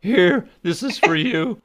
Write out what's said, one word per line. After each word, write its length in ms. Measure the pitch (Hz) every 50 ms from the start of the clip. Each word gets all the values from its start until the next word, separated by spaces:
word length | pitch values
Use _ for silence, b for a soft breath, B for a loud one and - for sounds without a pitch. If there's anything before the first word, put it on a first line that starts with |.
Here, 480 | _ 185 233 269 180 175 277 262 - b b b
this 200 | b 175 170 -
is 160 | - 277 - -
for 180 | - - 330
you. 440 | 311 - 254 240 160 160 254 220 -